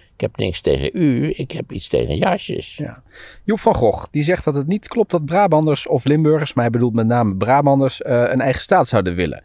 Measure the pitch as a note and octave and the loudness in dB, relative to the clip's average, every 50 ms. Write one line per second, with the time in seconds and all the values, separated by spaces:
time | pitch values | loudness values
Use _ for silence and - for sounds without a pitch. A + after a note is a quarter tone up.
0 | _ _ _ _ - - - - A2 G2 F2 - - - C#2+ C2 C2+ - - G#3 | _ _ _ _ -6 -6 -4 -4 -6 -6 -6 -4 0 0 0 0 0 -4 -2 0
1 | F3 D3 C3 A#2+ C#3 D#3 - - B2+ C3 - E3 - - - G#2 - - - - | 0 0 2 0 -2 -4 -4 -6 -8 -10 -8 -12 -10 -10 -10 -12 -10 -2 -2 -2
2 | - - - - - G3 F3 - - - - - - - - - D3 - A#2 - | 0 0 -2 -2 0 0 -2 -2 -4 -8 -8 -8 -10 -12 -12 -12 -12 -12 -12 -18
3 | _ _ _ - - - - - - - G#3+ G#3+ - A#3 G3+ - B2+ A2 G2+ - | _ _ _ -20 -20 -20 -20 -12 -4 -4 -4 0 2 0 0 2 2 0 0 0
4 | - - _ D3+ D3 D3 F3+ F3 - - D3 C#3+ C#3 D3 F#3 G#3 - - - A#3+ | -6 -6 _ -4 0 0 -2 -2 -2 -2 -2 -2 -2 -2 -4 -4 -4 -6 -2 -2
5 | A3 - - F3 D3+ C#3 E3 F#3 G#3 G3 D#3 D3+ D#3 D#3 D3 C3+ - - C#3+ C3+ | -2 0 0 -4 -2 0 0 2 2 4 4 2 4 2 0 -2 -2 -2 -2 -2
6 | A#2+ C3 C#3+ D#3 D#3+ D3+ D#3 D#3 D3+ C3+ - - A#2+ A#2+ A2+ A#2+ A#2+ B2 A2 A2+ | 2 2 2 4 4 4 2 2 0 -2 -2 -2 0 0 2 2 0 2 2 2
7 | A2 A2 A#2+ A#2+ A#2+ G#2+ F#2+ F#2+ G2 G#2+ B2+ C#3+ D3 C#3+ C#3 C#3 C3+ C3 - - | 2 2 2 2 2 0 0 0 2 2 4 4 4 4 4 4 2 0 -2 -4
8 | - - C3 A#2+ A#2+ - - B2+ C3 C#3 B2+ - - - G3 F#3 C#3+ - - A2+ | -4 0 2 2 2 2 2 0 0 0 0 -2 0 2 2 2 2 2 2 0
9 | F#2+ F2+ F2 F2 F2+ D#2 B1 - - | 0 0 -2 -2 -2 -2 -4 -8 -14